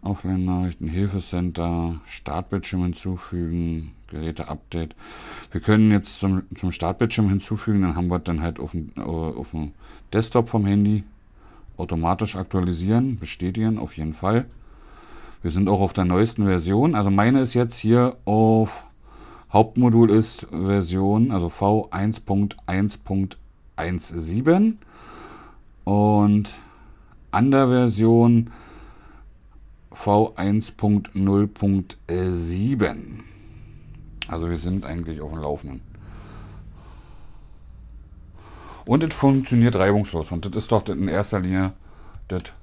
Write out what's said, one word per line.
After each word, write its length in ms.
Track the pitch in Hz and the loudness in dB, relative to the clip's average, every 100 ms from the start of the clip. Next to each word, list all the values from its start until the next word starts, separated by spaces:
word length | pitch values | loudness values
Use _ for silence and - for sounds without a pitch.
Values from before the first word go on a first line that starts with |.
Offline-Nachrichten, 880 | - 101 92 92 92 90 90 85 85 | -6 -6 -2 -2 0 -2 -2 -4 -6
Hilfecenter, 1120 | 87 98 95 - 90 87 85 85 85 82 80 - | -2 -2 -4 -4 -4 -4 -4 -4 -2 -4 -6 -12
Startbildschirm 800 | - - 76 92 101 - 95 | -14 -8 -8 -6 -6 -4 -4
hinzufügen, 1080 | 90 82 95 90 - 87 85 85 85 82 78 - - | -4 -4 -8 -8 -8 -6 -4 -4 -4 -6 -8 -16 -14
Geräte-Update. 880 | 76 80 80 80 80 - 85 80 - - - - - - | -10 -8 -8 -10 -12 -10 -8 -8 -10 -20 -18 -18 -18 -10
Wir 100 | - | -6
können 300 | - 107 107 | 2 4 6
jetzt 300 | 104 98 - | 4 0 -4
zum, 240 | 98 95 - - | -2 -2 -4 -8
zum 160 | 92 | -6
Startbildschirm 560 | 85 85 95 113 - 107 | -4 -4 0 -2 2 2
hinzufügen, 540 | 98 - 107 - 104 | 2 -2 -8 0 0
dann 140 | 92 78 | 0 0
haben 120 | 90 | -2
wir 120 | 90 | -2
dann 200 | 82 82 | -2 -4
halt 180 | 82 - | -4 -6
auf 100 | 73 | -8
dem, 220 | 85 76 - | -8 -10 -10
äh, 60 | |
auf 480 | - 82 80 - - | -8 -4 -6 -8 -10
dem 220 | 80 73 - - - - | -8 -8 -10 -20 -20 -4
Desktop 360 | 104 113 123 120 | -2 2 2 2
vom 160 | 113 | 2
Handy 400 | 101 101 104 104 - - _ - - - - - | 4 4 4 2 -4 -18 _ -20 -20 -20 -20 -12
automatisch 600 | 90 85 82 92 110 92 | -6 -2 0 0 -2 -4
aktualisieren, 840 | 92 98 90 85 92 113 131 123 | -4 0 0 -2 0 2 0 -4
bestätigen, 580 | 78 - 90 95 110 110 | -8 -6 -4 -2 -2 -2
auf 200 | 85 - | -6 -8
jeden 160 | 78 | -8
Fall. 320 | 78 92 113 - - - - - - - - - - | -4 0 0 0 -14 -20 -20 -20 -20 -20 -20 -20 -8
Wir 80 | 87 | -4
sind 180 | 82 98 | 0 2
auch 140 | 98 | 2
auf 100 | 95 | 0
der 140 | - 90 | 0 2
neuesten 380 | 90 117 - | 2 2 0
Version. 500 | 101 90 82 98 147 | 0 0 2 2 2
Also 160 | 135 98 | 2 2
meine 300 | 98 107 135 | 4 4 4
ist 120 | 127 | 2
jetzt 240 | 123 120 - | 0 0 -2
hier 400 | 110 117 123 - | 4 4 4 0
auf 600 | - 107 110 110 110 - - - - - - - - | -2 4 6 4 2 -4 -18 -20 -20 -20 -20 -20 -2
Hauptmodul 580 | 101 117 - 123 113 113 | 2 4 4 4 8 8
ist 360 | 104 110 - - | 6 2 -4 -8
Version, 800 | 78 95 101 85 92 98 104 123 | -6 0 0 0 0 2 2 2
also 160 | 101 87 | 0 -2
V 400 | - 101 107 - | -2 2 2 0
eins 300 | 92 101 110 | -4 -2 -4
Punkt 360 | - 101 101 - - | -2 0 0 -4 -4
eins 300 | 92 101 - | -2 -2 -4
Punkt 400 | - 95 95 - - _ - - | -6 -4 -4 -6 -20 _ -20 -8
eins 320 | 82 90 - | -6 -4 -6
sieben 680 | 85 80 98 139 175 220 220 - - - - - - - - - - | -6 -4 -2 4 4 4 0 -12 -20 -20 -20 -20 -20 -20 -20 -20 -12
und 680 | - 101 104 107 104 104 101 - - - - - - - - | -2 2 4 4 4 4 0 -10 -20 -20 -20 -20 -20 -20 -6
an 200 | - 127 | 0 4
der 180 | 135 135 | 4 4
Version 840 | 127 123 101 113 117 117 117 117 - - - - - - - - - - - - - - | 4 2 4 4 6 6 6 2 -6 -20 -20 -20 -20 -20 -20 -20 -20 -20 -20 -20 -20 -20
V 440 | - - 104 110 - | -10 2 2 2 0
eins 340 | 95 104 107 | 0 0 -2
Punkt 460 | - 104 104 - 98 | -4 2 2 0 -2
null 320 | 98 98 104 | 2 2 2
Punkt 500 | - 101 98 92 - - | 0 0 0 -2 -12 -8
sieben. 1160 | 90 92 87 82 87 110 135 101 - - - - - - - - - - - - - - | -4 -2 -2 -2 -2 -2 0 -2 -2 -12 -16 -18 -20 -20 -20 -20 -20 -20 -20 -18 -14 -10
Also 200 | 85 85 | -6 -4
wir 100 | 85 | -4
sind 260 | 82 95 | -4 -6
eigentlich 380 | - 82 82 78 | -6 -10 -10 -10
auf 80 | 76 | -10
dem 100 | 80 | -8
Laufenden. 400 | 73 73 73 65 - - - - - - - - - - - - - - - - - - - - - - - - - - - - - - | -6 -6 -8 -16 -16 -20 -18 -18 -18 -18 -18 -18 -20 -20 -20 -20 -20 -20 -18 -20 -20 -20 -20 -20 -20 -20 -20 -20 -20 -20 -20 -20 -20 -18
Und 180 | - 127 | 0 0
es 100 | 156 | 2
funktioniert 600 | - 139 135 131 120 117 | 2 4 4 2 4 4
reibungslos. 560 | 104 95 104 101 85 78 | 4 4 2 0 -4 -4
Und 140 | 87 | -6
das 100 | 98 | -6
ist 160 | 104 - | -6 0
doch 160 | 110 - | 0 0
in 220 | 73 92 | -4 -2
erster 320 | 80 104 104 | -2 -2 -2
Linie 320 | 90 92 92 - - - - - - | -2 0 -2 -4 -20 -20 -18 -18 -8
das 240 | 92 - - | -8 -8 -16